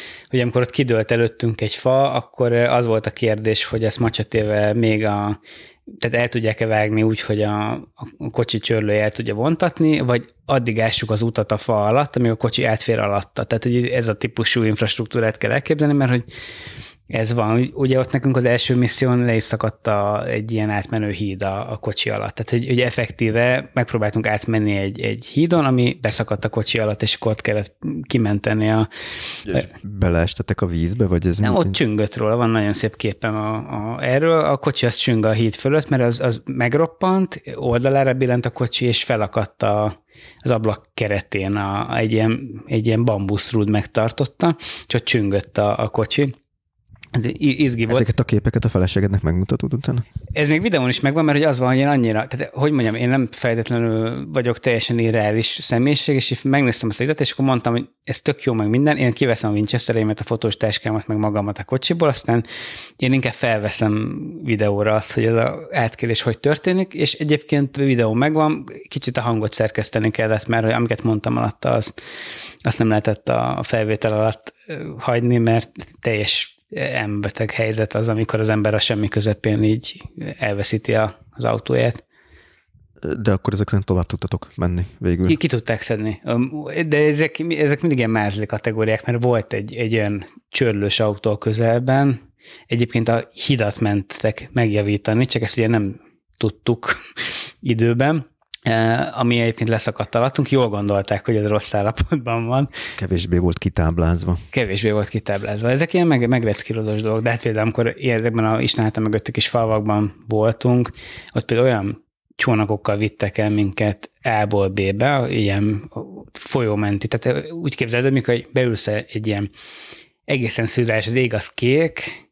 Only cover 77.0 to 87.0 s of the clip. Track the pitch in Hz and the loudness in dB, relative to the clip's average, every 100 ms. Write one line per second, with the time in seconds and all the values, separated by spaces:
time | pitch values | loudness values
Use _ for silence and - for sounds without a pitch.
77 | 107 104 101 - 110 - 110 110 107 110 | -4 -4 -4 -4 -4 -2 -2 0 -2 0
78 | 113 110 110 110 110 107 104 104 - 107 | 0 0 0 0 0 2 2 2 0 0
79 | 104 113 107 104 113 107 107 110 - - | -2 0 0 0 0 2 2 0 -4 -10
80 | - - - - 107 101 101 110 - 110 | -14 -14 -12 -6 -4 -2 -2 -4 0 0
81 | 107 - - - 117 110 - 127 120 117 | 0 -4 -18 -6 -2 -2 0 0 0 -2
82 | - _ _ - _ _ _ _ _ _ | -10 _ _ -20 _ _ _ _ _ _
83 | - 76 107 95 - 98 104 101 98 92 | -6 -2 0 0 0 -2 0 0 0 0
84 | 85 - 90 90 - - 90 90 90 - | 0 -4 -4 -6 -8 -4 -2 0 -4 -4
85 | 87 87 92 160 156 120 - 110 - 110 | -2 2 2 2 0 -2 -2 -4 -2 -4
86 | 110 101 - 120 127 151 143 147 165 147 | -4 -6 -2 -2 -2 -4 -6 -4 0 2